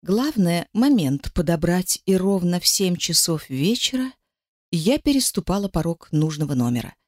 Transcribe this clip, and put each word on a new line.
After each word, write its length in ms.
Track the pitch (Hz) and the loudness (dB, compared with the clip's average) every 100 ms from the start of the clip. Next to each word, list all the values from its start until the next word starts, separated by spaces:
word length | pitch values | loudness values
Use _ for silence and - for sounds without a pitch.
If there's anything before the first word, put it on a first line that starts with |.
Главное, 680 | - 202 277 285 175 170 - | 0 0 0 0 2 0 -2
момент 640 | 202 262 269 147 139 - | 0 4 4 2 -2 -4
подобрать, 680 | - 160 170 160 175 185 - - | -2 0 0 2 0 0 -4 0
и 100 | 190 | 0
ровно 460 | 185 196 175 175 | 2 0 0 0
в 60 | - | 0
семь 280 | - 185 175 | 0 0 -2
часов 540 | - 165 - 160 - | -2 0 0 -2 -4
вечера 640 | 131 156 240 - 254 262 - _ _ _ _ _ | -2 0 0 -2 -4 -6 -10 _ _ _ _ _
я 260 | 170 160 277 | -2 2 2
переступала 720 | - 277 - - - 190 202 | 2 2 0 -4 -4 -4 -2
порог 400 | 180 165 165 - | -2 -4 -6 -4
нужного 400 | 156 156 151 151 | 0 0 -2 -2
номера. 420 | 135 120 120 113 - | 0 0 -2 -6 -14